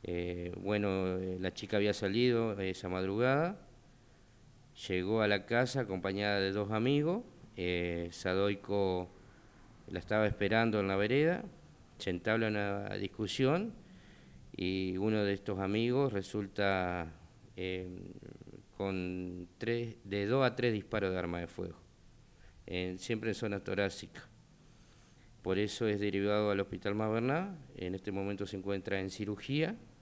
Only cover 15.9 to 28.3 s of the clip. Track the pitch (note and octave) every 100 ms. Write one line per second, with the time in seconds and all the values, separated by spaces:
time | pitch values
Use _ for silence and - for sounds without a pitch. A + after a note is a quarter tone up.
15.9 | B2 C#3 G2+ F#2+ G#2+ G2 - G2+ F#2+ F2+
16.9 | F2+ D#2+ D#2+ - - - - F#2 F#2 F#2
17.9 | F2+ F2+ F2+ - - - - - - G2
18.9 | F#2+ F2+ F#2 F2+ F2+ F2 - A2+ A#2 A#2
19.9 | A2+ G2+ G2+ G2+ C3 C3 A2+ A#2+ G#2+ F#2
20.9 | A2 F#2+ F#2 E2+ F2 E2+ - F2+ F2 -
21.9 | - - - - - - - - F2+ F2+
22.9 | F#2 - A2+ A2 G2+ A2 G2+ G2 F#2+ G2
23.9 | - - - - - - - - - -
24.9 | - - - - - F#2 F#2+ G#2 - A2+
25.9 | G#2 G#2 G2 G2+ G#2 G#2 G2 G2 F#2 G#2
26.9 | G#2 A2 A2+ B2 D3+ G3 F3 - - F2+
27.9 | F#2+ - G2 G2